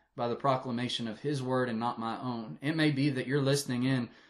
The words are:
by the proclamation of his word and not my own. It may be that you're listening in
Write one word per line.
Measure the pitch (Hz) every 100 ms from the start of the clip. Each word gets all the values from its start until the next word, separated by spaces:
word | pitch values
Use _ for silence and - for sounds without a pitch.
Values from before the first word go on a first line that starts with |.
| _ -
by | 120
the |
proclamation | 117 139 131 131 120 120 - 117
of | 104
his | 147 147
word | 127 127 123
and | 110
not | 120 117
my | 113 101
own. | 127 117 110 156
It | 139
may | 160 156
be | 131 147
that | 131 127
you're | 143
listening | 135 139 139 123
in | 127 131 117 - -